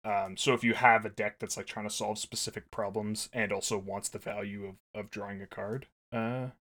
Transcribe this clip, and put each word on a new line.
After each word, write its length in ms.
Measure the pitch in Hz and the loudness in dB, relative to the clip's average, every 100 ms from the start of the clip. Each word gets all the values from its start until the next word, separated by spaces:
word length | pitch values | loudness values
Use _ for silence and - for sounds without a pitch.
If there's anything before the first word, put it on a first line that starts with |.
| 110 | 2
um, 280 | 101 95 95 | 2 2 0
so 160 | 135 | 2
if 100 | 120 | 4
you 80 | 117 | 4
have 300 | 110 123 113 | 8 8 8
a 60 | 107 | 4
deck 280 | - 104 - | -2 -4 -4
that's, 180 | 107 - | -8 -6
like, 100 | 98 | -6
trying 200 | - 104 | -6 -4
to 80 | |
solve 240 | - 104 107 | -2 -2 -4
specific 520 | - - - 104 - | -4 -4 -4 -6 -8
problems 580 | - 101 107 107 107 - | -4 -2 0 -2 -2 -2
and 200 | 120 104 | 0 0
also 240 | 101 - 104 | 0 0 -2
wants 320 | 95 98 - | -2 -4 -4
the 100 | 104 | -6
value 460 | - 104 101 101 98 | -6 -6 -6 -6 -8
of, 100 | 95 _ 107 | -12 _ -10
of 120 | 101 | -8
drawing 320 | 104 101 98 | -8 -8 -8
a 40 | 98 | -10
card, 400 | - 101 123 - _ _ | -6 -4 -4 -6 _ _
uh, 340 | 117 113 127 127 - | -2 -2 -2 -4 -10